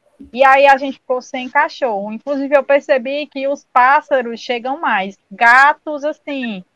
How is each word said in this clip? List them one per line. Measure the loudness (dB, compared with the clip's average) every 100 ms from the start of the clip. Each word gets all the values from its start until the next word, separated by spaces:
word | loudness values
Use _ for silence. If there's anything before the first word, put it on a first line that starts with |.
| _ _ -14
E | 0
aí | 2 4 4
a | 4
gente | 0
ficou | -10 -8 -8
sem | -6 -12 -4
cachorro. | -2 -2 -2 -4 -4 -8
Inclusive, | -10 -8 -6 0 0
eu |
percebi | 2 0 2 -2 -2 -6 -8
que | -8 -6
os | -6 _
pássaros | 2 4 2 2 -2 -2 -10
chegam | -8 -6 -6 -6
mais. | -2 -2 -4 -10 _
Gatos, | 0 6 6 6 2 -6 -6
assim, | -6 -6 -10 -8 -6 -8 -14